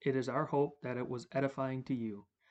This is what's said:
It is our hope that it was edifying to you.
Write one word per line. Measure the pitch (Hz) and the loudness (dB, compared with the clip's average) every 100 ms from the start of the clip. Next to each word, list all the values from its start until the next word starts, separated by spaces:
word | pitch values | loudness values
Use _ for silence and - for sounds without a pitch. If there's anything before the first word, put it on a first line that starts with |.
It | - 131 | 0 2
is | 123 | 2
our | 123 | 0
hope | 151 143 143 - | 2 2 2 0
that | 123 123 | -6 -4
it | 123 | -2
was | 123 113 | -4 -4
edifying | 135 135 135 135 131 | 0 0 0 -2 -2
to | 131 | -2
you. | 131 113 101 - _ _ | -2 -2 -6 -10 _ _